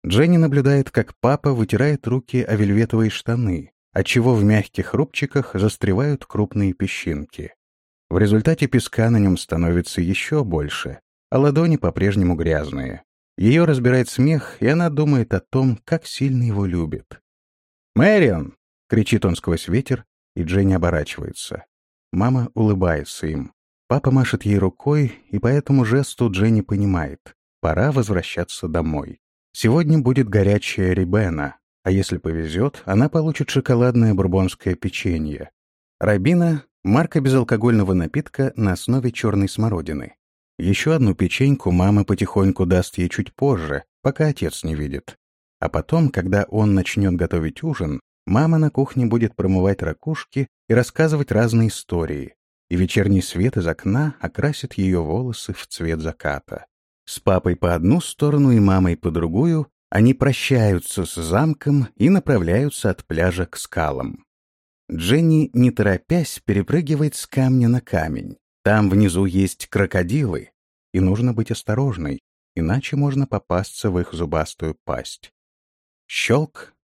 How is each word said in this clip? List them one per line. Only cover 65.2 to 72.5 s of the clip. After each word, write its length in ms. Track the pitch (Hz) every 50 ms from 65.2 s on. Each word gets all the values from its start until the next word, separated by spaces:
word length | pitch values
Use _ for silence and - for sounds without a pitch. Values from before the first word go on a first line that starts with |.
| 170 160 156 156 151 -
не 200 | - 120 123 123
торопясь, 640 | 120 - 107 104 92 87 _ - 165 175 156 - - -
перепрыгивает 800 | _ - 101 101 95 - 147 170 165 139 156 143 156 147 -
с 100 | - -
камня 400 | _ - 135 131 127 131 127 120
на 140 | 117 120 127
камень. 560 | - - - 87 78 80 71 55 - - - _ _ _ _ _
Там 260 | _ 98 107 107 104 95
внизу 360 | 92 101 104 95 85 92 98
есть 420 | 95 87 95 98 92 - _ -
крокодилы, 840 | _ - 104 98 90 - 95 87 85 113 156 143 107 82 65 - _ _ _ _ _ _ _ _ _
и 80 | - 92
нужно 320 | 92 92 98 110 120 123
быть 180 | 113 113 113 -
осторожной, 680 | 117 - - - 107 117 139 139 107 87 80 71 69 69 _ _ _ _ _ _